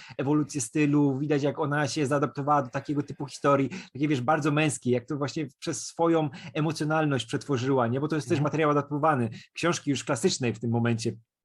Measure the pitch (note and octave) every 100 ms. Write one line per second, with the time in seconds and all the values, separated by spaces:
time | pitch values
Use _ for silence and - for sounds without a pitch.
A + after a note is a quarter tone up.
0 | - - C#3 D3+ C#3+ D3 - D#3 D3 D3
1 | C#3+ C3 D3 D3 C#3+ C#3 D3 C#3+ C#3+ D#3+
2 | C3 C#3+ C#3+ C#3+ C#3 D3 B2+ C#3 - C#3+
3 | C#3 C#3 C#3+ - C#3+ C#3 C3+ - - B2+
4 | D3 C3+ A#2+ D#3+ D3 D3 D#3 - B2 A#2+
5 | A#2 C#3+ C#3+ E3 C3+ - E3+ C#3 - -
6 | E3+ E3 D3+ - D#3 D#3 D#3 D3+ D3+ D#3+
7 | D3+ C3 - C#3 - B2+ C3 C3+ A#2 C3
8 | D3+ D#3 B2 D#3 D3+ D#3 D3+ D3 C#3 D3
9 | D#3 C#3 A2+ - - - E3+ E3 - B2+
10 | - D#3+ F#3 - B2 A2+ A#2 A#2 A#2 A2+
11 | A#2 A2+ _ _